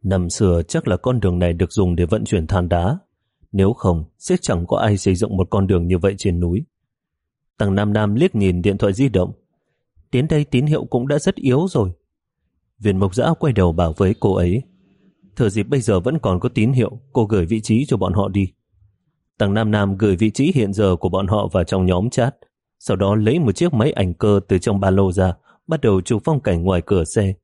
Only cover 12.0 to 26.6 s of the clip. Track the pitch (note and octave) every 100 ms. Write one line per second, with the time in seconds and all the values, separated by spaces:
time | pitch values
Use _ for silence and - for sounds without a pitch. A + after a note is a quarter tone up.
12 | _ _ _ _ _ _ _ _ G#2 F#2+
13 | G2 F#2 B2 E3 D#3+ G#2+ F2+ E2 E2+ D#2
14 | F#2+ - G#2+ F#2+ F2 G2+ - _ _ _
15 | _ _ _ - A2+ G2 G2+ C#3 A2 F#2+
16 | G2 D#3+ G#2+ F2+ A#2+ - A2 C3 A2+ A2
17 | _ - A2 G#2+ E2+ A2 G#2+ A2 D3 A#2
18 | F#2+ F2 G2+ G2 F#2+ _ _ _ _ _
19 | _ _ _ _ G2+ G2+ A2 G#2+ G2+ F#2+
20 | G#2+ F2+ A2 G#2 C#3+ D#3 G#2 G2+ G2+ F2+
21 | F#2+ F#2 F#2+ G#2+ G2+ F#2+ E2+ F#2+ F#2 F2+
22 | A2 - A#2+ - _ _ _ _ - F#2+
23 | G2 G#2+ G#2+ D3+ C#3 F#2+ F3 C3+ B2 -
24 | F#2+ E2+ G#2+ G2+ - F#2 G2+ G2 G2 F#2+
25 | F#2+ F2+ F#2 F2 _ _ - D#3+ A#2+ F#2+
26 | F2+ A2+ - D3+ A2 F2